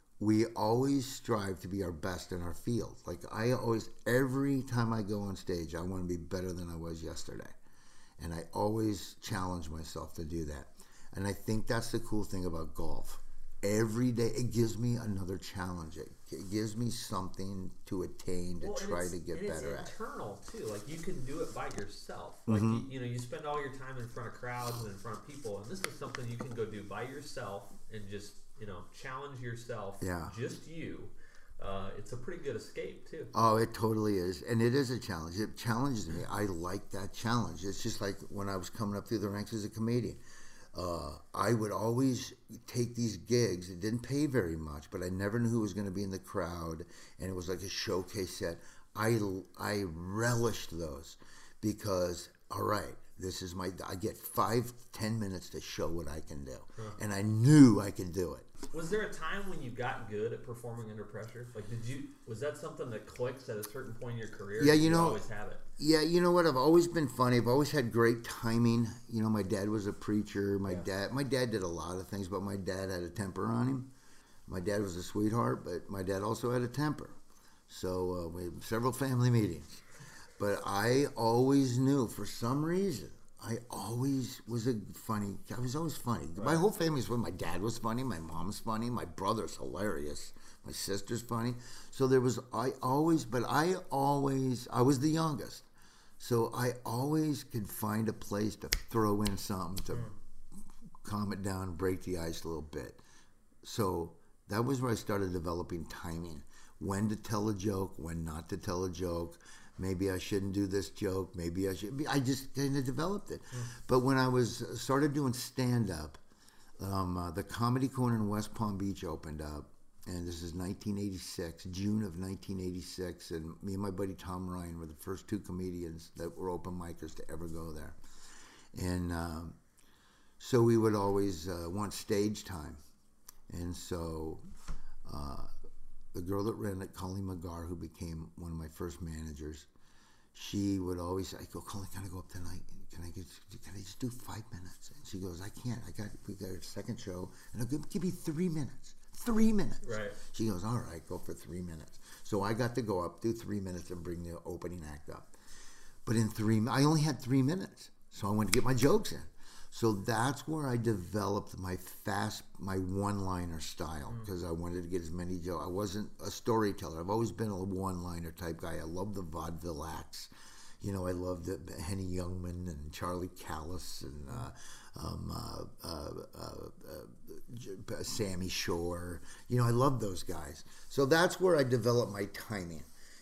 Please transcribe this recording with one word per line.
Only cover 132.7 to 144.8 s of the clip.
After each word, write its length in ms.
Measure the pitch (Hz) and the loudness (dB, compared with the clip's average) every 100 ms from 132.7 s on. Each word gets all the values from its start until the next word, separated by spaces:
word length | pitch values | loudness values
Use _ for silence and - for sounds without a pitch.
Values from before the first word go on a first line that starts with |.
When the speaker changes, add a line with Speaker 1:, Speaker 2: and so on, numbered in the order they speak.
| 73 - - - - - - - | -12 -16 -20 -20 -20 -20 -18 -10
Speaker 1:
And 220 | 85 87 85 | -6 -4 -4
so, 640 | - 90 82 80 80 78 - - - - - - - | -4 -4 -4 -4 -6 -8 -10 -8 -2 -2 0 -2 -4
uh, 300 | 73 71 - - - - - - - - | -4 -4 -2 0 0 -2 -4 -4 -4 -6
the 80 | 95 | -4
girl 220 | 87 101 104 | -2 0 0
that 80 | 107 | -2
ran 260 | 107 95 | -4 -4
it, 120 | 95 | -6
Colleen 320 | - 95 98 95 | -8 -6 -4 -4
McGarr, 420 | 92 90 85 82 | -6 -6 -8 -6
who 80 | 85 | -6
became 560 | 82 - 85 80 82 - | -8 -8 -8 -6 -10 -10
one 140 | 85 | -8
of 60 | 82 | -8
my 100 | 78 | -8
first 320 | - 87 73 | -6 -8 -6
managers, 640 | 82 80 80 73 76 78 - - - - - - - | -8 -6 -8 -8 -10 -10 -14 -20 -20 -20 -20 -20 -20
she 460 | - - 104 101 98 | -14 -4 0 2 2
would 200 | 90 90 | 0 -2
always, 340 | 87 95 92 | -2 -2 -4
I 100 | - - | -8 -10
go, 100 | 87 | -10
"Colleen, 260 | - 104 95 | -8 -8 -6
can 120 | 101 98 | -6 -6
I 20 | |
go 120 | 90 | -8
up 100 | - | -8
tonight? 320 | 98 87 - - - - | -6 -4 -4 -4 -6 -6
Can 120 | 85 | -8
I 60 | 87 | -8
get, 160 | 95 87 - - - | -8 -12 -14 -16 -14
can 100 | - 95 | -12 -10
I 40 | |
just 200 | 95 - | -10 -6
do 100 | 127 | -6
five 340 | 123 - 95 - | -6 -8 -10 -8
minutes?" 380 | 90 90 - | -10 -10 -12